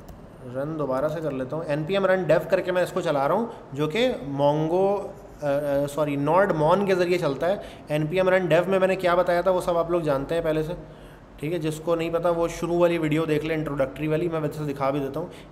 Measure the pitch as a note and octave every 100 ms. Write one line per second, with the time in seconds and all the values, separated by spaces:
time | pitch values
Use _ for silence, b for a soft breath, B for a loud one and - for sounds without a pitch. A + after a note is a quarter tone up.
0 | - - - - B2+ B2+ D3 D#3+ C#3 C3
1 | D3+ D#3+ D#3 C3 B2+ D#3 - D3 D#3 G3
2 | F#3+ F#3+ F3+ E3 E3 F#3 F3+ F3+ F3 -
3 | E3 C#3+ C#3 F#3 A#3 B - C3+ D3+ F#3+
4 | B3+ A3+ C#3 C#3 C#3+ D3+ D#3 F3+ G3 G3+
5 | F#3+ - - - D3 C#3 D3 C#3 C#3+ -
6 | D3 C#3+ C#3+ E3+ G3 D#3+ D3+ F#3+ G3 F#3
7 | F3 F3 D#3+ C3+ E3+ G3+ B B - D3+
8 | D#3 F3+ F#3 F#3 F3+ E3 F3 F#3+ F#3+ F#3
9 | F3+ F3 F3+ F3 F3+ F3+ F3 E3+ E3 F3
10 | D3+ C3+ C#3 E3 E3 D#3 D#3 F3 - B
11 | B B - - D3 F3 D#3 D#3 - E3
12 | E3 E3 F3 E3+ E3+ - E3+ F3 F3 E3+
13 | D#3 D3+ D#3+ D3+ D#3 D#3 D3+ C#3+ C3+ -
14 | D#3 D#3 F3 D#3+ D3+ D3+ D3 C#3 C3+ C#3+
15 | C#3 C#3+ F3 B B